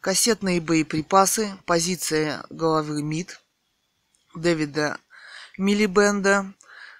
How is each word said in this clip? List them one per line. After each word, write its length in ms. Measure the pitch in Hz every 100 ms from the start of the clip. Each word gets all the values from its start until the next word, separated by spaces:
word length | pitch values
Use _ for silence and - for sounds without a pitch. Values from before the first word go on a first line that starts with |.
Кассетные 600 | - 190 - 220 196 175
боеприпасы, 960 | 160 160 151 160 151 190 190 - 214 95
позиция 800 | - 170 170 180 - 156 156 123 -
главы 520 | 151 160 156 151 151
мид 380 | 147 156 185 - _ _ _ _ _ _ _ _ _
Дэвида 640 | 180 170 165 151 143 151 - _ - - - - -
Милибенда, 960 | 190 208 214 185 202 202 196 196 196 196 - - - -